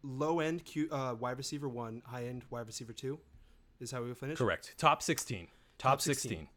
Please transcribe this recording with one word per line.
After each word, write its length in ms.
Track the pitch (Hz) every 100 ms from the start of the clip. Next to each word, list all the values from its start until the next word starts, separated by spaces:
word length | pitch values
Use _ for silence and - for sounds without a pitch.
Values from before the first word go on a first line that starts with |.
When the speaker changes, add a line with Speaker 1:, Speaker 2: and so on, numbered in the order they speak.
Speaker 1:
low-end 600 | 139 131 151 170 156 165
Q, 240 | - 156 156
uh, 220 | 147 131 117
wide 180 | 123 127
receiver 320 | 135 147 143
one, 320 | 120 117 113 123
high-end 380 | 123 120 123 120
wide 180 | 120 113
receiver 240 | - 117
two 260 | 117 131 151 - - - - - _
is 100 | 123
how 100 | 127
we 120 | 120
finish? 240 | 123 131 156
Speaker 2:
Correct. 360 | 117 82 - -
Top 240 | 160 135
sixteen. 460 | - 160 - 104 85 - - _
Top 140 | 127
Speaker 1:
Top 60 | 139
sixteen. 460 | 139 139 123 85 73